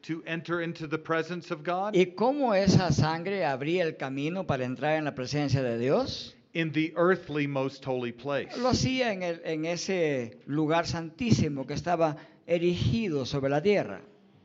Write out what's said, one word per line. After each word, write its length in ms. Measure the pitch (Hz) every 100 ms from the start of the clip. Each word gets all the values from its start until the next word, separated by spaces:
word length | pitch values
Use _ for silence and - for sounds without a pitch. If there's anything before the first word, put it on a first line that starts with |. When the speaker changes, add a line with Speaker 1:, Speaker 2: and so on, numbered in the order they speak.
Speaker 1:
to 200 | - 160
enter 360 | 160 170 165 170
into 260 | 165 165 156
the 100 | 156
presence 540 | 156 160 160 175 -
of 120 | 160
God? 300 | 156 180 202
Speaker 2:
¿Y 180 | 202 180
cómo 380 | 180 233 285 254
esa 380 | 190 196 185 180
sangre 520 | 147 151 165 170 196
abría 380 | 156 131 143 180
el 140 | 165 -
camino 480 | 135 135 147 185
para 200 | 170 139
entrar 320 | 127 127 147 156
en 80 |
la 100 | 151
presencia 460 | 110 127 147 143 139
de 160 | 127 117
Dios? 580 | 127 190 269 - - - _
Speaker 1:
In 180 | 165 165
the 220 | 147 160
earthly 520 | 170 175 185 180 147 143
most 360 | 139 135 135
holy 260 | 139 127 120
place. 420 | 120 139 139 - -
Speaker 2:
Lo 120 | 247
hacía 420 | 233 254 262 202
en 120 | 190
el, 180 | 180 165
en 220 | 170 156
ese 760 | 160 170 - 190 156 135 117 -
lugar 400 | - 143 151 165 165
santísimo 800 | 170 165 156 240 - 156 139 131
que 60 |
estaba 420 | 143 170 170 160 147 - - -
erigido 760 | 170 175 175 - 233 214 147
sobre 240 | 120 143 135
la 120 | 143
tierra. 400 | 185 196 107 92 - - _ -